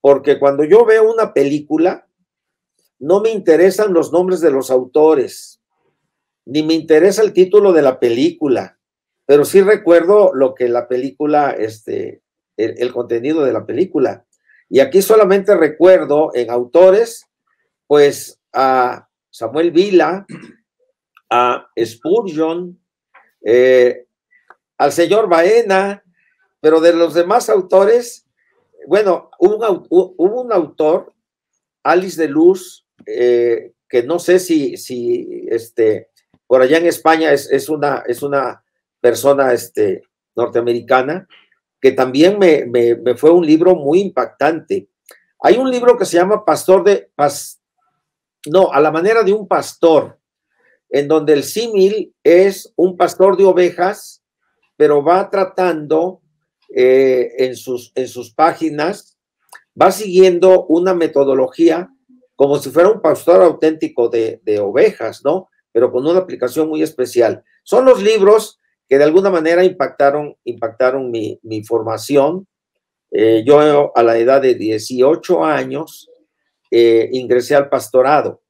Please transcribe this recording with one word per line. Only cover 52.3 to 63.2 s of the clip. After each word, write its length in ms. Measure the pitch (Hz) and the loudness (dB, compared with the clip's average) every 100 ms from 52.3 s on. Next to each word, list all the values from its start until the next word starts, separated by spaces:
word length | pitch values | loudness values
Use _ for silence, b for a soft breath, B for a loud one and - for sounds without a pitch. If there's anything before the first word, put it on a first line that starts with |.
| 170 196 190 - - | 4 2 -2 -14 -2
un 200 | 180 180 | -2 0
pastor 400 | 175 - 190 190 | -4 2 0 2
de 80 | |
ovejas, 800 | 190 180 180 175 180 208 - - _ _ _ _ _ _ | 2 2 0 -2 -6 -6 -16 -20 _ _ _ _ _ _
pero 260 | 151 147 | 0 2
va 260 | 143 180 196 | 2 0 0
tratando 960 | 196 190 - 180 160 147 156 175 190 _ _ _ _ _ - | -4 -4 -2 -4 -4 -4 -4 -4 -8 _ _ _ _ _ 0
eh, 560 | 127 131 135 127 117 120 | 2 4 2 0 -2 -4
en 160 | 127 120 | -6 -6
sus, 360 | - 123 - | -12 -12 -10
en 140 | - 127 | -10 -10
sus 260 | 123 113 | -10 -16
páginas, 840 | - 160 170 160 147 156 202 _ _ _ _ _ B B - | -2 -2 -2 -8 -6 -8 -8 _ _ _ _ _ B B 0
va 120 | 170 | 0
siguiendo 720 | 190 208 180 190 175 185 185 - | 0 -2 4 4 4 4 4 2
una 260 | 160 185 | 0 0
metodología 960 | 180 160 143 139 131 127 - 165 160 185 _ _ _ _ _ | -2 -2 0 0 0 -2 0 0 0 -6 _ _ _ _ _
como 220 | 139 143 | 0 0
si 120 | 143 | -2
fuera 180 | 131 180 | 2 2
un 120 | 220 | 2
pastor 420 | 160 147 | -2 -2